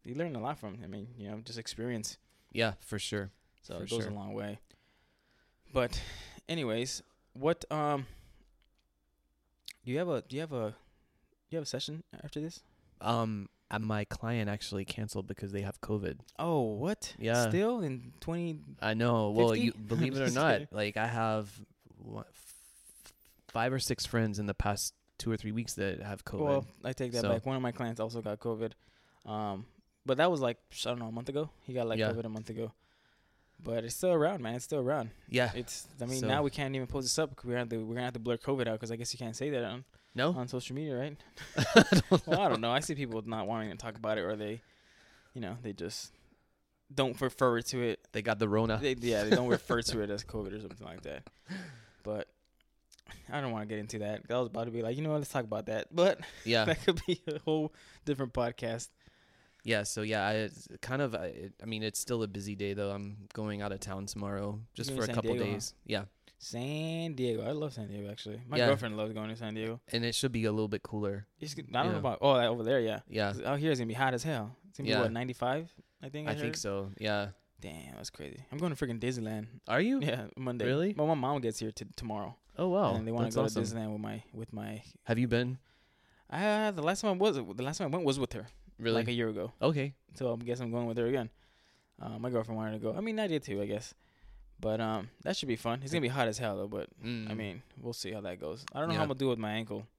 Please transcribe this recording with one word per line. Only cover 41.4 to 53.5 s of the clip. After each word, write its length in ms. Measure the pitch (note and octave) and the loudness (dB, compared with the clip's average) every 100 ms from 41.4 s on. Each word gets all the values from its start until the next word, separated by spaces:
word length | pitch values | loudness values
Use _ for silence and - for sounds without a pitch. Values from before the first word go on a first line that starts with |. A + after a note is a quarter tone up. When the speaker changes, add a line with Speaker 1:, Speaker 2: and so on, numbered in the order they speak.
| - - | -6 0
Speaker 2:
I 280 | A#2+ A3+ - F#3+ - | 10 10 10 6 6
don't 160 | F3+ - | 4 4
Speaker 1:
Well, 140 | D#3+ | 4
I 40 | |
Speaker 2:
know. 40 | F#3+ | 4
Speaker 1:
don't 100 | B2 | 4
know. 100 | A#2 | 4
I 100 | C3 | 2
see 140 | D3 | 0
people 280 | C#3+ C3 A2 A2 | -4 -2 -4 -4
not 200 | A2 G2 | -4 -2
wanting 240 | A2+ G#2+ | -2 -4
to 60 | E2+ | -6
talk 200 | A#2 G#2 | -8 -4
about 220 | A2 G#2+ | 0 0
it, 40 | |
or 140 | F2+ G#2+ | 0 -2
they, 240 | G#2+ A2+ _ _ _ - - - _ | -4 -6 _ _ _ -20 -20 -20 _
you 60 | B2+ | -8
know, 160 | G2 A#2+ | -8 -6
they 100 | A#2 | -8
just 400 | G2 F2 - - - _ _ _ _ _ _ _ | -6 -6 -6 -10 -16 _ _ _ _ _ _ _
don't 240 | C#3 C3 B2 | 0 2 2
refer 400 | C3 - B2+ A#2 | -2 4 4 4
to 200 | - B2+ | 0 0
it. 180 | A#2+ G2+ - | 0 0 -4
Speaker 2:
They 100 | G#2+ | -2
got 160 | G#2+ G#2 | 0 2
the 100 | A2 | 4
Rona. 300 | G#2+ A2+ A2 | 6 4 4
Speaker 1:
They, 140 | C#3 B2+ | 2 2
yeah, 240 | A#2+ A2 | 4 4
they 60 | G#2+ B2 | 6 6
don't 120 | B2 | 6
refer 320 | A2+ - A#2+ | 2 2 0
to 180 | A2+ A#2 | 2 0
it 100 | G#2 | 0
as 140 | G2+ | -2
covid 320 | - A2 G2 G#2+ | -4 -6 -6 -8
or 40 | |
something 260 | G2+ - - | -10 -12 -12
like 160 | F2 | -10
that. 200 | C#2+ C#2+ - _ - F#3+ E3+ A#2+ A2 _ | -10 -10 -12 _ -10 -10 -10 -16 -20 _
But 260 | G#2 G#2+ - _ _ _ _ _ _ - - - - | -4 -4 -6 _ _ _ _ _ _ -20 -20 -18 -6
I 80 | D3 | -2
don't 120 | C3 | -2